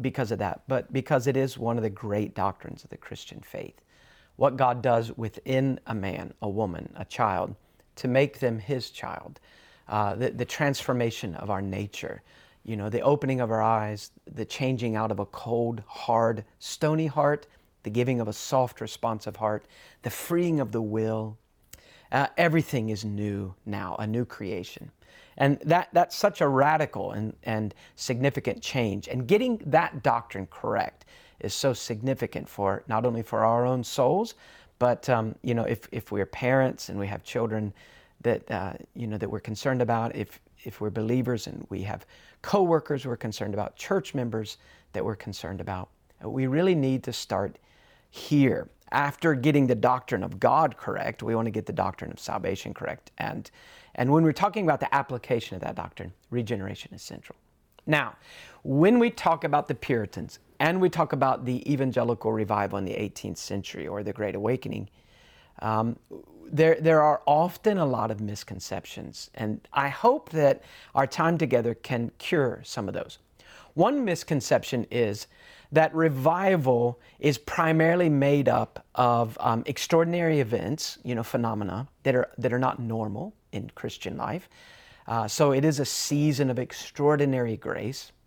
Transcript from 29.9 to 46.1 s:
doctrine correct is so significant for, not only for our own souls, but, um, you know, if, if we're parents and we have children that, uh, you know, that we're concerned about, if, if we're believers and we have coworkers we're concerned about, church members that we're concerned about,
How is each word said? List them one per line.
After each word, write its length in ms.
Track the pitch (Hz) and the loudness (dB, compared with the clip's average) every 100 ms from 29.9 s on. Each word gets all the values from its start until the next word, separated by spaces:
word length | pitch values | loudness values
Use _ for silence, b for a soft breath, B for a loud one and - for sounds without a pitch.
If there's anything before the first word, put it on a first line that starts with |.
| 147 | 0
doctrine 420 | 139 117 - 98 95 | 0 0 -2 -10 -10
correct 540 | - - 104 - - _ b b b | -6 -2 0 -2 -8 _ b b b
is 160 | 101 - | -8 0
so 180 | 139 | 0
significant 760 | 120 - 110 127 127 117 - - | 0 -4 -4 -2 -2 -4 -6 -10
for, 360 | - 98 98 - | 0 0 0 0
not 160 | 110 | 0
only 200 | 123 117 | 2 -2
for 200 | 113 107 | -2 2
our 220 | 113 117 123 | 4 4 2
own 180 | 127 | 0
souls, 520 | 117 - 131 180 233 - b b b _ | -2 2 2 2 -2 -8 b b b _
but, 320 | 123 120 - | 2 2 0
um, 240 | 120 110 - | 0 0 -4
you 140 | 123 117 | -2 0
know, 80 | |
if, 260 | - 117 - | 0 -4 -4
if 200 | 123 - | -10 -4
we're 160 | 101 95 | -4 -4
parents 600 | - 123 135 131 - - | -2 2 4 2 0 -8
and 100 | 95 | -6
we 80 | 101 | -6
have 160 | 98 | -6
children 500 | - 123 113 107 104 - b b b b | -6 -4 -2 -2 -4 -8 b b b b
that, 300 | 117 110 - | 0 0 -2
uh, 220 | 101 95 - - | -4 -4 -6 -14
you 140 | - 117 | -10 -6
know, 100 | 107 | -4
that 100 | 107 | -4
we're 120 | 104 | -6
concerned 420 | - 107 139 131 | -6 -4 -2 0
about, 340 | 117 117 113 - | 2 2 0 -4
if, 240 | 104 - _ _ - | -8 -10 _ _ -16
if 160 | - | -6
we're 100 | 107 | -4
believers 560 | 110 110 123 123 117 - | -2 0 0 0 -2 -6
and 180 | - - | -12 -8
we 120 | 95 | -8
have 240 | 98 104 - b b b | -6 -8 -12 b b b
coworkers 640 | - 202 180 165 - 139 127 | 0 2 4 4 2 -4 -4
we're 100 | 120 | -6
concerned 380 | 117 104 104 101 | -6 -6 -4 -4
about, 200 | 101 - | -4 -8
church 380 | - 196 - | -2 -2 0
members 460 | 139 120 110 107 - b b b | -4 -2 -4 -6 -12 b b b
that 100 | 101 | -4
we're 120 | 107 104 | -4 -4
concerned 460 | - 101 82 92 | -8 -10 -8 -8
about, 280 | 90 92 - _ _ | -6 -8 -10 _ _